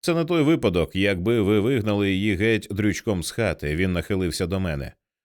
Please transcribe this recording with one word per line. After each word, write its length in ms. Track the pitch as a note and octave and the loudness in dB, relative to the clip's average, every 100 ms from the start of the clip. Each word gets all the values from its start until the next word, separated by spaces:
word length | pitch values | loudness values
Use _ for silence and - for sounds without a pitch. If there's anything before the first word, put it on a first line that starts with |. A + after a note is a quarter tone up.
Це 120 | - | 0
не 120 | E3 E3 | 0 0
той 180 | F3 | 2
випадок, 520 | D3 E3 A2+ F2 D#2+ F#2+ | 2 2 2 0 0 0
якби 460 | G2 F#2+ F#2 A#2 | 0 0 0 2
ви 180 | G2 G#2+ | 4 2
вигнали 520 | G#2 C3+ G#2+ G2+ G2+ | 2 0 0 0 2
її 240 | F#2+ G#2 F#2 | 0 0 0
геть 320 | G#2+ A2 - | 0 0 -2
дрючком 520 | G2 G#2+ F#2+ - F#2+ | -2 0 0 -2 -4
з 80 | D#2+ | -4
хати», 440 | - A2 D#2 D2 D2+ | -4 -4 -2 -4 0
він 180 | F#2 | 0
нахилився 540 | F2 D#2+ G2 F2+ - F2+ | 0 -2 -2 -2 -2 -2
до 120 | F#2+ | -2
мене. 340 | F#2 D2 B1 - _ _ | -2 -4 -8 -14 _ _